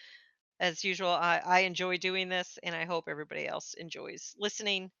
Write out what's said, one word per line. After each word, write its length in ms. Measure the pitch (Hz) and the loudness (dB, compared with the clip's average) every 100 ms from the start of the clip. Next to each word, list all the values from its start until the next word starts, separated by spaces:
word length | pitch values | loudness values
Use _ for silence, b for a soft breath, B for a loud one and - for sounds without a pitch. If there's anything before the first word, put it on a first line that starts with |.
| b b b b _ - | b b b b _ 0
as 220 | 180 160 | 0 2
usual, 260 | 196 180 185 | -2 2 2
I, 320 | 165 170 170 | 4 4 4
I 140 | 175 180 | 6 6
enjoy 380 | 190 170 185 180 | 6 2 0 0
doing 300 | 185 185 185 | 0 0 0
this, 280 | 185 185 - | -2 -2 -6
and 120 | 175 165 | -6 -4
I 80 | 165 | -2
hope 180 | 170 156 | -2 -2
everybody 380 | 151 151 - 147 | -6 -6 -6 -4
else 280 | - - | -4 -6
enjoys 600 | - 165 - - - - - | -10 -10 -8 -10 -10 -12 -4
listening. 520 | 208 - 208 190 185 _ | -2 0 0 0 -2 _